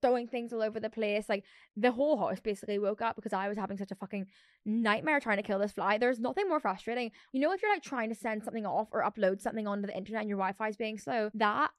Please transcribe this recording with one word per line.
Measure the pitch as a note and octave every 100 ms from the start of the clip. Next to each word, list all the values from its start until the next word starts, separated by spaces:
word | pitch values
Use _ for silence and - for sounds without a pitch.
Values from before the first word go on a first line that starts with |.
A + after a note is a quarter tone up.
throwing | B3 B3 A#3+
things | A#3+ A#3
all | A#3
over | A3 A3
the | A3
place. | A3 G#3 G#3 G#3
Like, | G3+ - - - -
the | B3
whole | A#3+ D4 C4
house | E3 F#3+
basically | A3 G3 - G3+
woke | G3+ G#3
up | A3+ A3+
because | G#3
I | F#3+ G3
was | G#3+
having | F#3+ G3
such | G3
a | G3
fucking | G3 G3+ F#3+ _ _ _ G#3+
nightmare | A3+ A3+ A3 - C#4+
trying | A#3 G3
to |
kill | G3 G3
this | G#3
fly. | - F3+ G#3+
There's | B3 B3
nothing | B3+ C4 G4+
more | D4+
frustrating. | A3 F#3+ - A#3+ A#3 - -
You | C4
know, | D4+
if | F#4+
you're, | G#4+
like, | G4
trying | - B3+ A3+
to | A3+
send | A3+ G#3+
something | A3 A3+ G#3
off | F3+ G#3+
or | A3
upload | G#3 G#3+ F#3+ G3
something | A#3+ A3 G#3
onto | G3+ G3+
the | -
internet | G3+ A3
and | G#3+
your | G3+
Wi-Fi | F#3+ G3 A3
is | G#3
being | A3 G#3+
slow, | - A#3 G#3+ G#3+
that | G#3 A3+ D4+